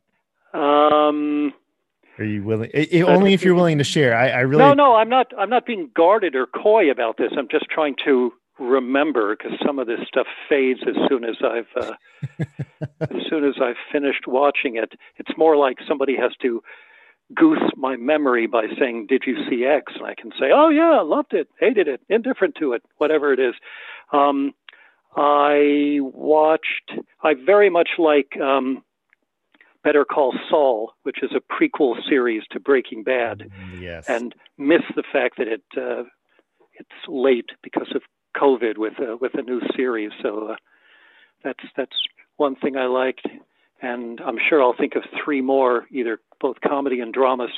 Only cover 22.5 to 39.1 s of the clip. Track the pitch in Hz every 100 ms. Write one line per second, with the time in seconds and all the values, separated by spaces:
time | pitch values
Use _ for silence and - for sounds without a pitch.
22.5 | - 143 117 _ - 151 156 143 127 127
23.5 | - - - - - - 143 143 139 139
24.5 | - - - _ _ _ - 147 143 143
25.5 | 147 147 147 147 147 135 - 139 151 156
26.5 | 160 - - - - - _ 156 131 131
27.5 | 208 202 170 165 - 160 147 139 - 139
28.5 | 135 127 131 - _ _ _ _ _ _
29.5 | _ _ _ 147 147 - 156 131 - -
30.5 | 160 135 110 113 _ 139 - 127 127 -
31.5 | - 151 - 131 110 - 139 123 110 -
32.5 | 113 - 135 - 113 107 127 117 101 98
33.5 | 95 92 90 90 82 98 120 120 - _
34.5 | - 139 170 - - - 139 123 - 110
35.5 | 110 _ 131 123 120 120 _ _ _ _
36.5 | _ _ - - - - 143 131 120 -
37.5 | - - - 127 - - _ _ - 143
38.5 | 120 113 104 110 - 117